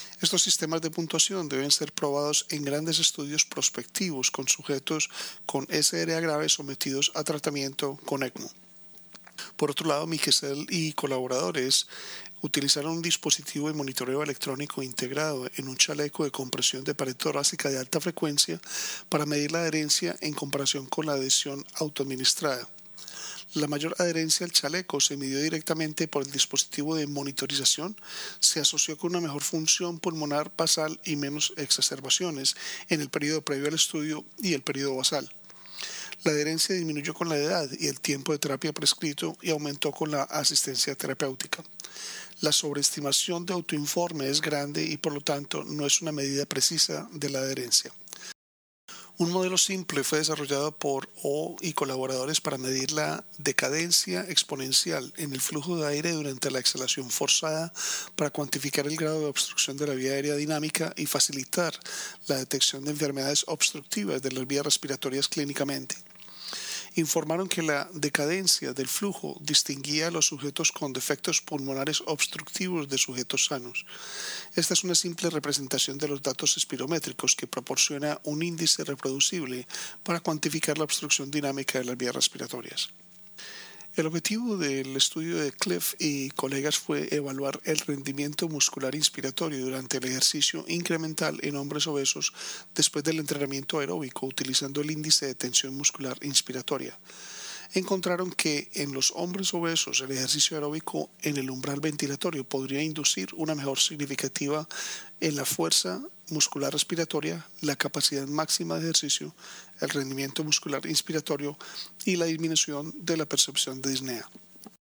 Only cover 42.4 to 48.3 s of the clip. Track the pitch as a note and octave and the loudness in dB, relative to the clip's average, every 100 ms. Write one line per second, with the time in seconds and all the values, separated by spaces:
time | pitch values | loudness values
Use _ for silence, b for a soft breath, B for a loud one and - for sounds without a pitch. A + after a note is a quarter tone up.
42.4 | D3+ - D3+ C#3+ C#3 - D3 - - E3+ | 4 4 2 2 2 2 2 2 2 -2
43.4 | F3 F3+ E3 D3+ D3 F3 F3 D#3+ C3+ D3 | 0 -2 0 -2 0 2 0 0 0 0
44.4 | D3+ D3 C#3+ D3+ D#3 D3 D#3+ D3 C#3+ C#3+ | 2 0 0 -2 -2 -2 -2 -2 0 -2
45.4 | C#3+ D#3 - D3 C#3+ - E3 D3+ C#3 C#3 | -2 -6 -4 -2 2 2 2 -2 0 0
46.4 | C#3+ - - D#3+ - D#3 G#3 D#3+ C#3+ C3+ | 0 2 4 4 2 2 -6 -4 -2 0
47.4 | C3+ C3 B2 - - - - B B | -2 -2 2 2 2 -10 -18 B B